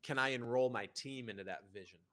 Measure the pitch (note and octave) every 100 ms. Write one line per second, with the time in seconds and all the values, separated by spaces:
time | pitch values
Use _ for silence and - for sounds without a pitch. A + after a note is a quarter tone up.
0 | - C3+ C3 C3 A#2+ B2 B2+ A#2 G2 -
1 | C#3 C3+ A#2 G2 F#2+ F2+ G2 G2 F#2 F2
2 | _